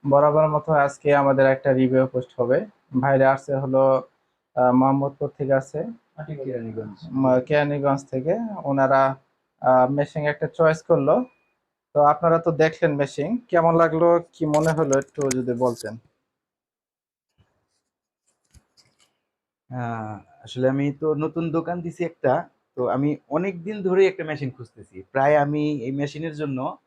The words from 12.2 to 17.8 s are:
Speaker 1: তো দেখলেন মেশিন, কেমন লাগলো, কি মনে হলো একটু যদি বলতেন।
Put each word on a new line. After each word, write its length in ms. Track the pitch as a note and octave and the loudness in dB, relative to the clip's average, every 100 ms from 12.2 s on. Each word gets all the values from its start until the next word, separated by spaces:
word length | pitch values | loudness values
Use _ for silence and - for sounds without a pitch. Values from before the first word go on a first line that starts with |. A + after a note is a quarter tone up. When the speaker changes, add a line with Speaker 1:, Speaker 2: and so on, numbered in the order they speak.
| E3+ E3 | 2 2
Speaker 1:
তো 120 | E3 | 0
দেখলেন 440 | D3+ D#3 D#3+ E3+ | 0 0 2 -2
মেশিন, 440 | C#3+ C#3 - D3 A#3 _ | 0 -4 -4 -6 -6 _
কেমন 280 | F3 E3 E3 | 2 2 4
লাগলো, 440 | E3 D#3+ E3+ E3+ E3+ | 2 2 2 2 -2
কি 140 | _ D#3 | _ -2
মনে 240 | D3+ D#3+ | 0 0
হলো 280 | D#3 D3+ C3+ | 0 0 0
একটু 320 | C3+ - C#3 | -2 -6 -4
যদি 220 | B2+ B2+ | -2 -4
বলতেন। 440 | A#2+ B2+ A#2 A2 A2+ _ _ _ _ _ _ _ _ _ _ _ _ _ _ _ _ _ _ | -2 -2 -2 -10 -12 _ _ _ _ _ _ _ _ _ _ _ _ _ _ _ _ _ _